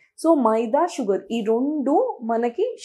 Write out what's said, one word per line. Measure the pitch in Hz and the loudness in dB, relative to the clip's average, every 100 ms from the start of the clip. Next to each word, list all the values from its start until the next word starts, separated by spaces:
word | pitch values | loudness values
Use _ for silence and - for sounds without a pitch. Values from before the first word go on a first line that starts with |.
| _ - | _ -4
So, | 311 | 2
మైదా, | 320 226 220 233 277 349 | 4 4 2 0 0 0
షుగర్ | 349 208 190 - | -2 -2 -2 -2
ఈ | 233 | -4
రెండు | 208 226 269 302 262 320 508 - | 0 0 0 -2 0 2 0 -4
మనకి | 226 226 240 233 466 - | -4 -2 -2 -2 -4 -4